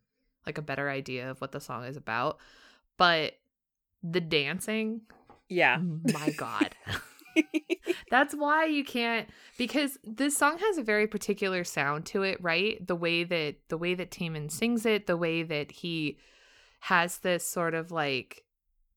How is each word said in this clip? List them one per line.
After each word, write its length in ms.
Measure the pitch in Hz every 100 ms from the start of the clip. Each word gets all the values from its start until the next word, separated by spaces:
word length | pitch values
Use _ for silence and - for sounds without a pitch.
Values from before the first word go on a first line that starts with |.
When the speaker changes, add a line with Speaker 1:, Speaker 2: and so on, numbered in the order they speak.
| _ _ _ _ -
Speaker 1:
like, 140 | 160
a 20 |
better 260 | 151 135 143
idea 420 | 135 135 127 131
of 100 | 131
what 100 | 135
the 80 | 143
song 240 | - 120 123
is 120 | 139
about. 400 | - 113 143 - - - - _ _ -
But 420 | 175 165 151 - _ _ _ _ _ _
the 180 | 170 175
dancing, 800 | 165 156 139 185 - 220 220 226 - - - - _
Speaker 2:
Yeah. 280 | 175 143 123
Speaker 1:
my 500 | 175 160 165 151 151
God. 440 | 151 120 104 98 - - - - - - 320
Speaker 2:
<laughs> 760 | 311 311 - 349 - 370 -
Speaker 1:
That's 240 | 247 285 294
why 300 | 294 311 320
you 180 | 294
can't, 440 | 269 240 233 226 220 - - -
because 400 | 240 285 277 -
this 340 | 214 220 285 285
song 220 | 294 339
has 180 | 427 339
a 60 |
very 240 | 214 208 214
particular 560 | 208 - 196 196 185
sound 420 | 175 - 139 151 170
to 140 | 202
it, 140 | 190 185
right? 440 | 175 165 208 - 180
The 100 | 175
way 280 | 170 170
that, 320 | 175 170 151 - _
the 80 | 160
way 180 | 175 180
that 160 | 170
Taemin 400 | - 170 156 151
sings 340 | - 233 233 226
it, 220 | 214 208
the 100 | 170
way 240 | 170 165
that 280 | 165 151 143
he 480 | - 175 165 147 143 _ _ _ - _ _
has 380 | - 180 175 -
this 280 | 190 175 -
sort 260 | 180 165
of, 160 | 165 170
like, 520 | 165 143 131 - - _ _ _ _ _